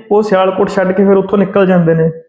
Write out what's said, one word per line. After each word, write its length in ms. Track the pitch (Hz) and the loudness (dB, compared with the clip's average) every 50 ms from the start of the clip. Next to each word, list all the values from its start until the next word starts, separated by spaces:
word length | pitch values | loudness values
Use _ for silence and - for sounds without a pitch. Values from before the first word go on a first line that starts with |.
| - - | -6 -2
ਉਹ 100 | 208 208 | -2 0
ਸਿਆਲਕੋਟ 480 | 214 - 190 185 190 190 185 - 202 185 | 0 0 0 0 0 0 0 -2 -4 -2
ਛੱਡ 220 | - 202 185 185 | -2 -2 -2 -2
ਕੇ 140 | 185 196 196 | 0 0 2
ਫਿਰ 120 | 196 196 | 2 2
ਉੱਥੋਂ 200 | 190 185 - 214 | 0 0 0 -2
ਨਿਕਲ 280 | 202 190 190 - 202 196 | -2 -2 0 0 0 2
ਜਾਂਦੇ 280 | 185 185 180 170 160 165 | 2 2 2 2 2 2
ਨੇ। 160 | 165 160 165 160 - - | 0 0 -2 -4 -6 -18